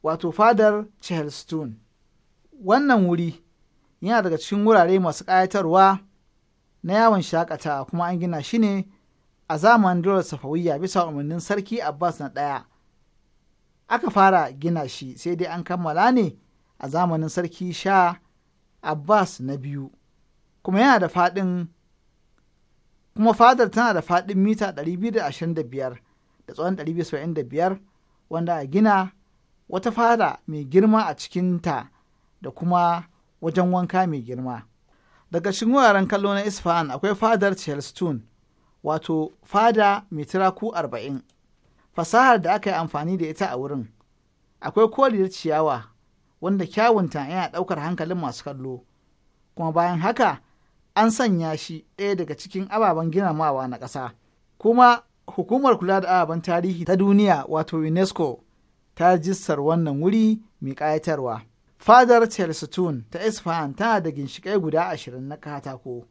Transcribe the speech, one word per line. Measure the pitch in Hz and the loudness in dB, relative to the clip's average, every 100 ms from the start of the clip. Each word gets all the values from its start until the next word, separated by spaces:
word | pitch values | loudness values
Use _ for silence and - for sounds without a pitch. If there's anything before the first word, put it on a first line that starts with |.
wato | 156 160 175 | -4 -4 -4
fadar | 160 220 220 214 208 214 _ | 2 4 6 4 2 -6 _
Chehelstone. | - 170 147 143 - 160 143 110 _ _ _ _ _ _ _ 285 | -8 -6 -6 -10 -10 -8 -8 -12 _ _ _ _ _ _ _ -12
Wannan | 185 240 285 240 180 | 0 2 4 4 4
wuri | 165 170 143 _ _ _ _ _ _ | 0 -2 -8 _ _ _ _ _ _
yana | 180 233 | -2 0
daga | 185 160 | 0 -4
cikin | - 202 208 | -4 0 4
wurare | 220 170 190 | 6 6 4
masu | 180 156 | 0 -4
ƙayatarwa | - 185 185 196 170 180 190 190 - _ _ _ _ _ _ _ | 0 2 2 0 2 6 6 4 -4 _ _ _ _ _ _ _
na | 170 | -2
yawon | 202 226 202 | 2 4 4
shakatawa, | 156 165 170 156 156 143 | 0 -2 -2 -6 -6 -6
kuma | 135 170 | -6 -6
an | 170 180 | -4 -4
gina | 175 160 | -4 -6
shi | 139 233 | -4 0
ne | 214 196 185 _ _ _ _ _ _ | 0 0 -6 _ _ _ _ _ _
a | 156 | 0
zamanin | 196 233 190 180 | 4 6 4 2
daular | 175 196 | 0 0
Safawiyya | 180 151 135 160 170 143 | -2 -8 -6 -4 -2 -2
bisa | 185 190 170 | -2 -2 -2
umarnin | 147 143 170 | -4 -6 -8
Sarki | 165 202 196 233 | -4 -6 -4 -6
Abbas | 147 143 175 160 | -6 -4 -4 -4
na | 143 | -10
ɗaya. | 139 143 135 - _ _ _ _ _ _ _ _ _ _ _ _ | -6 -6 -6 -12 _ _ _ _ _ _ _ _ _ _ _ _
Aka | 233 262 | -4 -2
fara | 202 196 185 143 | 4 4 4 0
gina | 139 160 165 139 | -4 -4 -4 -6
shi, | - 131 - | -10 -14 -10
sai | 175 170 | -6 -4
dai | 175 | -6
an | 175 | -6
kammala | 170 175 165 156 226 | -8 -6 -4 2 4
ne | 254 180 - _ _ _ _ | 4 0 -4 _ _ _ _
a | 135 | -6
zamanin | 151 180 160 160 | -2 0 0 -2
Sarki | 175 170 170 185 | -4 -6 -6 -10
Shah | 165 190 196 175 175 _ _ _ _ _ _ | -6 2 4 4 0 _ _ _ _ _ _
Abbas | 151 156 147 214 180 - | -8 -8 2 2 2 -4
na | 131 139 | -8 -8
biyu. | 139 143 135 _ _ _ _ _ _ _ | -8 -10 -12 _ _ _ _ _ _ _
Kuma | - 190 | -2 2
yana | 262 233 | 4 4
da | 170 | 2
faɗin, | 180 175 180 190 180 170 _ _ _ _ _ _ _ _ _ _ _ _ _ _ | 0 0 0 -4 -4 -8 _ _ _ _ _ _ _ _ _ _ _ _ _ _
kuma | - 220 | 0 2
fadar | 220 240 254 220 | 6 6 6 2
tana | 214 240 | 2 0
da | 180 | 0
faɗin | - 175 185 190 | 0 -2 0 0
mita | 202 208 202 | 2 0 -4
ɗari | 147 156 175 | -4 -6 -4
biyu | 226 | -2
da | 220 151 | -2 -4
ashirin | 135 170 | -6 -6
da | 160 | -4
biyar | 127 131 131 123 _ _ _ _ - | -6 -6 -8 -10 _ _ _ _ -20
da | |
tsawon | - 170 190 | -6 -4 -4
ɗari | 156 | -6
biyu | 165 | -6
saba'in | 160 143 160 | -6 -6 -6
da | 156 | -6
biyar, | 127 143 180 196 _ _ _ _ _ | -4 -2 -2 -2 _ _ _ _ _
wanda | 165 170 165 | -6 -4 -4
a | 139 | -2
gina | 175 220 196 185 _ _ _ _ _ _ | 2 4 4 0 _ _ _ _ _ _
wata | 180 233 | -6 -4
fada | 226 233 233 175 - - | 0 2 4 2 -2 -10
mai | 151 | -10
girma | 139 170 214 220 190 | 2 4 6 4 2
a | 143 | -6
cikinta | - 185 180 175 175 135 - _ _ _ _ _ | -8 -4 -2 -2 -2 -6 -8 _ _ _ _ _
da | - | -16
kuma | - 170 175 175 170 175 _ _ _ | -6 0 2 2 0 -6 _ _ _
wajen | 165 160 180 | -4 0 2
wanka | 180 175 185 185 | 0 0 0 0
mai | 147 | -2
girma. | 117 123 127 117 - _ _ _ _ _ _ | -8 -10 -8 -10 -16 _ _ _ _ _ _
Daga | 170 190 | -4 -4
cikin | 190 226 | -2 2
wuraren | 269 247 196 190 | 4 6 4 2
kallo | 208 202 | 0 -2
na | 196 | -2
Isfahan | 208 196 175 170 151 | -4 -6 -2 0 -2
akwai | 131 196 | -4 -4
fadar | 202 220 226 202 190 | 0 2 2 0 -2
Chehelstone, | - 143 - - 175 127 110 _ _ _ _ _ | -6 -8 -10 -6 -4 -4 -10 _ _ _ _ _
wato | - 156 156 160 156 _ | -6 -6 -2 -4 -4 _
fada | _ 202 226 220 202 202 - | _ 2 2 4 2 0 -4
mai | 156 | -10
turaku | 147 190 190 190 220 | -6 0 0 0 -6
arba'in. | 170 147 120 127 135 _ _ _ _ _ _ _ - | -6 -6 -8 -8 -10 _ _ _ _ _ _ _ -8
Fasahar | 170 220 262 226 | 2 4 6 4
da | 160 | 2
aka | 160 202 | -2 -2
yi | 170 | -4
amfani | 165 147 160 185 | -4 -6 -4 -4
da | 160 | -4
ita | 156 190 | -4 -6
a | 127 | -6
wurin, | 139 143 110 _ _ _ _ _ _ _ | -6 -8 -10 _ _ _ _ _ _ _
akwai | - - 220 | -4 2 2
koriyar | 226 269 214 190 | 4 2 2 -2
ciyawa | 190 165 156 156 123 110 _ _ _ _ _ | -4 -4 0 0 -2 -8 _ _ _ _ _
wanda | 175 196 175 | -4 -2 -2
kyawunta | - 226 220 165 151 139 | 0 2 2 0 -4 -6
yana | 180 165 | -6 -6
ɗaukar | 165 - 160 | -6 -6 -4
hankalin | 151 180 160 180 | -6 -6 -6 -6
masu | 143 120 | -6 -10
kallo, | - 139 131 123 _ _ _ _ _ _ _ | -14 -12 -12 -14 _ _ _ _ _ _ _
kuma | - 160 | -6 -2
bayan | 160 175 170 | 0 0 0
haka | 185 240 214 139 _ _ _ _ _ | -2 0 0 0 _ _ _ _ _
an | - 226 | 2 2
sanya | 220 240 175 160 156 | 2 0 0 -2 -6
shi | - 160 _ - | -8 -14 _ -8
ɗaya | 202 190 | -4 -4
daga | 151 143 | -6 -10
cikin | 190 190 190 | -10 -10 -6
ababen | 208 214 160 165 | 0 2 2 0
girmamawa | 165 196 156 156 135 131 | 0 0 0 -2 -2 -4
na | 120 | -8
ƙasa. | 127 143 127 _ _ _ _ _ | -10 -10 -12 _ _ _ _ _
Kuma | 214 240 247 240 _ _ - | 2 6 6 6 _ _ -12
hukumar | - 185 247 269 220 | -8 -2 2 4 2
kula | 180 196 | 2 0
da | 180 185 | 2 0
ababen | 160 165 | 0 -4
tarihi | 165 175 180 175 | -2 -2 -2 -4
ta | 165 185 | 0 2
duniya, | 196 202 208 156 135 | 4 4 4 2 0
wato | 156 151 165 | -4 -4 -4
unesco, | 156 165 190 190 156 120 _ _ _ _ _ | -2 0 0 0 -4 -4 _ _ _ _ _
ta | - 170 185 | 2 4 4
rijistar | 160 185 - 147 | 0 -6 -4 -2
wannan | 143 165 160 139 | 0 0 0 0
wuri | 170 226 220 220 - _ | 0 2 2 0 -6 _
mai | 139 | -12
ƙayatarwa. | 135 151 156 156 151 127 110 110 _ _ _ | -6 -2 -2 -2 -4 -4 -8 -12 _ _ _
Fadar | - 240 247 240 226 | 6 8 8 6 4
Chehelstone | 226 170 156 147 - 180 135 113 | -2 -4 -4 -8 -4 -4 -4 -10
ta | 165 | -6
Isfahan | 220 214 - 165 147 | -6 -4 -4 -4 -4
tana | 135 220 214 | -4 0 0
da | 165 | -2
ginshiƙai | 143 139 - 185 202 | -6 -10 -10 -4 -2
guda | 160 156 180 | 0 -2 -2
ashirin | 165 - 123 135 | -6 -12 -14 -14
na | 147 | -14
katako. | 151 143 139 131 135 120 117 | -14 -12 -12 -14 -12 -14 -14